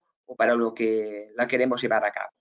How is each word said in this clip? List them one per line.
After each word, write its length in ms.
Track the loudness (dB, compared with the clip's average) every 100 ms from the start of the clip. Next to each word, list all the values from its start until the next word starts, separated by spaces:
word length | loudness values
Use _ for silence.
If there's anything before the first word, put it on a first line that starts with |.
| _ _ -10
o 100 | 0
para 180 | 2
lo 180 | 4 2
que 600 | 0 0 0 -2 -8 -8
la 140 | -4 0
queremos 340 | 2 2 0
llevar 220 | 0 0
a 80 | 0
cabo. 180 | -4 -10 -12